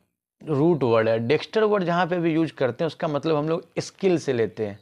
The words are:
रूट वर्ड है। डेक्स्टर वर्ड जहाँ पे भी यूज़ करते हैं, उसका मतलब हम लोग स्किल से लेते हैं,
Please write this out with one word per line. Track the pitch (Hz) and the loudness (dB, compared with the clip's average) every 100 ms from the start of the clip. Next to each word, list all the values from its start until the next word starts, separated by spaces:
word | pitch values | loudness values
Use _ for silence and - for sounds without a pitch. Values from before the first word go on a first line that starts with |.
| _ _ _ _ - | _ _ _ _ -4
रूट | 139 160 156 | 2 2 2
वर्ड | 127 113 113 | 2 2 2
है। | 113 | 0
डेक्स्टर | 117 151 - 220 | 2 0 0 0
वर्ड | 214 208 | 2 2
जहाँ | 165 170 175 | 0 0 0
पे | 180 | 0
भी | 165 | 0
यूज़ | 160 156 | 0 -2
करते | - 127 117 | -2 -2 -2
हैं, | 165 | -4
उसका | - 165 | -4 -4
मतलब | 143 156 151 | -2 0 -2
हम | 156 | 0
लोग | 165 - - | -4 -6 -10
स्किल | - - 190 165 | -10 -2 0 0
से | 143 | 0
लेते | 120 110 - 104 | -2 -2 -2 -8
हैं, | 101 | -8